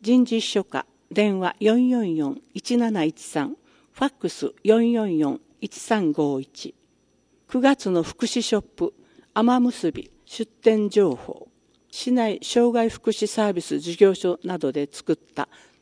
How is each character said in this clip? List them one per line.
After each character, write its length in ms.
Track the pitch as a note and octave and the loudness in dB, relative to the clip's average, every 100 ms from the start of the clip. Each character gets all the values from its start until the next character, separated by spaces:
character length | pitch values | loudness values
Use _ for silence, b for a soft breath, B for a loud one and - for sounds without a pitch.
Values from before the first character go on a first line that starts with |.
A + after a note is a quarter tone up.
人 240 | G#3+ B3+ A#3+ | 2 4 4
事 140 | A3+ | 0
秘 60 | - | -2
書 180 | G#3 | -4
課、 200 | - C3+ - _ _ | -4 -8 -8 _ _
電 300 | G3 G#3 F#3+ | 0 0 0
話 160 | F3+ - | -4 0
四 280 | G#3+ A#3 B3+ | 2 4 2
四 260 | B3 G3 | 0 0
四 280 | D#3+ C#3 - _ | -2 -2 -4 _
一 240 | G3+ - A#3+ | -14 -2 0
七 280 | A#3 G3+ | 0 0
一 180 | D#3 - | -2 -4
三、 340 | - D#3 C#3 D#4 b b b | -8 -6 -6 -8 b b b
フ 80 | - | -4
ァ 60 | C4+ | -4
ッ 20 | |
ク 180 | _ F3+ | _ -8
ス 240 | - C#3 - | -6 -8 -4
四 300 | G3+ A3+ A#3 | 2 4 4
四 240 | A#3 G#3 D#3+ | 0 0 0
四 240 | C#3+ - _ _ | 0 -2 _ _
一 180 | G3+ - | -12 -12
三 320 | - A3 E3 | -2 0 0
五 260 | D3 D3 C3+ | 0 -2 -2
一。 340 | C3+ - - - _ _ _ _ _ _ _ | -8 -14 -18 -18 _ _ _ _ _ _ _
九 120 | B3+ | 2
月 260 | C4 C4+ G3 | 2 2 0
の 140 | F3 | -2
福 240 | - - A#3 | -2 -4 -4
祉 160 | A#3+ | -2
シ 120 | - | -2
ョ 40 | G#3 | -2
ッ 40 | |
プ、 300 | - - F3 _ b b b | -4 -6 -6 _ b b b
雨 260 | G#3+ A#3+ B3 | 0 2 4
結 320 | B3 - E3+ | 2 0 -4
び、 180 | - - _ _ | -4 -14 _ _
出 180 | - | -12
店 460 | A3 _ A3+ A3 G3+ | -12 _ 2 4 2
情 240 | G#3 F#3 | 4 4
報、 340 | B2 - - - _ _ _ _ | 2 -8 -16 -18 _ _ _ _
市 200 | - B3+ | -10 -2
内 300 | B3 A3 F#3+ | 0 0 -2
障 300 | - A#3+ A#3+ | -2 2 2
害 180 | A#3 A3+ | 2 0
福 220 | - - | -2 -4
祉 140 | - G#3+ | -2 -2
サ 220 | - G#3 | 0 0
ー 40 | |
ビ 100 | F3 | 0
ス 160 | - D3 | -4 -6
事 180 | E3+ E3+ | -6 4
業 180 | G3 | 4
所 260 | F#3 F#3 F3 | 4 -2 -2
な 160 | F3+ F3 | -4 -4
ど 140 | C#3 | -2
で 160 | D3 C#3+ | -2 -6
作 220 | - - | -8 -4
っ 40 | D#3+ | -4
た 320 | _ - - b b b | _ -10 -10 b b b